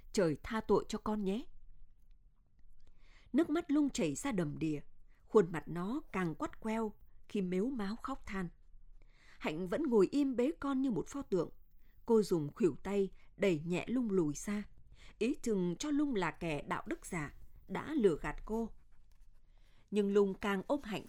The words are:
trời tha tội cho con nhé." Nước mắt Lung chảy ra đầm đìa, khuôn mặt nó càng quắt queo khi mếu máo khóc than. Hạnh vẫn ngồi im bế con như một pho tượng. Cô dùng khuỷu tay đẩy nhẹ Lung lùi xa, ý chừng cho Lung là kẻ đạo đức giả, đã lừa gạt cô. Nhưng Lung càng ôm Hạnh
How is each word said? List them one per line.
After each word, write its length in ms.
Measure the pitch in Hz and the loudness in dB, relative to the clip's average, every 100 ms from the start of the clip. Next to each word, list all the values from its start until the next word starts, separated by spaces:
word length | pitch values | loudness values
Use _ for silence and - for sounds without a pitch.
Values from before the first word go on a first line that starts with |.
| - | -4
trời 240 | - 170 139 | 2 2 2
tha 180 | - 220 | -2 -2
tội 240 | - 202 - | 4 4 4
cho 100 | 208 | -4
con 260 | 220 214 | -2 0
nhé." 220 | 190 208 330 - - - - - - - - _ - - - - - - - - - | 0 -2 -4 -12 -14 -16 -16 -18 -20 -20 -20 _ -20 -20 -18 -14 -14 -16 -18 -20 -2
Nước 160 | 247 339 | 2 2
mắt 220 | 311 339 | 2 2
Lung 180 | 294 285 | 2 2
chảy 260 | - 170 143 | 2 0 0
ra 160 | 277 | -2
đầm 280 | 202 151 139 | 0 0 0
đìa, 200 | 156 147 - - - - - | -2 -2 -6 -16 -18 -20 4
khuôn 240 | 220 170 | 6 6
mặt 160 | 160 - | 0 -6
nó 340 | 165 185 285 - | -6 -4 -4 -4
càng 240 | 196 175 156 | -2 -2 -2
quắt 240 | 330 - | -6 -6
queo 340 | 220 220 220 - - - - | -4 -2 -4 -6 -18 -20 -6
khi 120 | 214 | -2
mếu 280 | 185 185 233 | 0 0 0
máo 260 | 262 196 233 | -2 -4 -4
khóc 300 | - 269 - | -6 -8 -6
than. 240 | 202 175 - - - - - - - - - | -6 -6 -8 -20 -20 -18 -18 -20 -20 -20 -6
Hạnh 280 | 220 156 185 | -4 -2 -2
vẫn 160 | - | 0
ngồi 240 | 311 226 185 | 4 6 6
im 240 | 277 277 233 | 4 2 2
bế 160 | 254 339 | 0 0
con 220 | 277 269 | -2 0
như 100 | 269 | 0
một 160 | 175 - | 0 -4
pho 140 | 285 | -8
tượng. 280 | - 185 156 - - - - - - | -2 0 0 -6 -18 -20 -20 -8 4
Cô 160 | 226 | 6
dùng 320 | 202 175 147 - | 6 2 0 2
khuỷu 200 | 185 127 | 2 2
tay 260 | 190 202 196 - - - | -2 0 0 -2 -14 0
đẩy 220 | 202 160 | 2 2
nhẹ 260 | 165 175 - | 0 -2 0
Lung 240 | 247 233 | 0 2
lùi 240 | 190 151 143 | 4 2 0
xa, 280 | - 208 208 - - - - - | -4 -4 -6 -14 -20 -20 -14 -2
ý 180 | 220 - | 0 0
chừng 340 | 240 202 175 170 | 0 2 2 0
cho 120 | 302 | 0
Lung 240 | 285 294 220 | 2 2 2
là 160 | 170 | 0
kẻ 300 | - 170 - | -2 -2 -2
đạo 220 | - 156 - | -2 -4 -4
đức 180 | 339 - | -8 -6
giả, 280 | 175 143 - - - - | -6 -6 -10 -16 -16 -8
đã 260 | 185 - | -6 -2
lừa 240 | 302 202 139 | 4 4 4
gạt 140 | 156 - - | -4 -6 -6
cô. 240 | 220 226 - - - - - - - - - - - - | -4 -4 -8 -18 -20 -20 -20 -20 -20 -20 -20 -20 -20 -4
Nhưng 220 | 202 202 | 0 4
Lung 200 | 202 202 | 4 4
càng 300 | 185 208 196 - | 2 0 0 0
ôm 140 | 285 | -2
Hạnh 220 | 214 180 | -2 -8